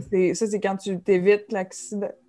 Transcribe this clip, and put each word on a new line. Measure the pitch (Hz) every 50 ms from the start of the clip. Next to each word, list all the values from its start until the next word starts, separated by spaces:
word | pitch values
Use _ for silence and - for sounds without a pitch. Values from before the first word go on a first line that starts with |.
| - -
C'est, | 208 185 185 175 180
ça, | - 226 214
c'est | 208 202
quand | 208 196 190
tu | 190 - 202 190 175
t'évites | 180 - 196 180 180 196 208 208 208 - 220
l'accident, | 196 185 185 - - - - 214 202 202 - - - _